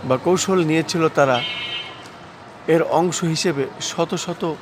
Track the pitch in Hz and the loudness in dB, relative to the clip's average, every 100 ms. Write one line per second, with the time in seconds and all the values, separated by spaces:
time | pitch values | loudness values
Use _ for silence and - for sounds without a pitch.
0 | 135 127 170 180 - 190 160 160 156 170 | 0 0 4 2 2 2 4 2 0 0
1 | 160 - 139 123 - - - - - - | 2 4 4 4 0 -6 -8 -8 -10 -14
2 | - - - - - - - 160 160 143 | -18 -18 -20 -18 -20 -12 2 2 4 2
3 | 175 156 165 160 185 143 131 - - - | 2 0 -2 0 0 0 -4 -4 -8 -2
4 | 165 175 - 170 175 147 | -2 -2 -6 -4 -4 -6